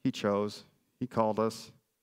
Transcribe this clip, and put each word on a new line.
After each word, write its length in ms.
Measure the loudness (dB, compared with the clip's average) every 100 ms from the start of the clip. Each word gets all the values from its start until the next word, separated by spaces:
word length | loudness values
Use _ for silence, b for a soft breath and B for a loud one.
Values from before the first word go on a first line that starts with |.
he 80 | -4
chose, 540 | 0 2 2 0 -6 -18 _ _ -10
he 80 | -4
called 320 | 0 2 2
us, 320 | 0 0 -12 -20 _ _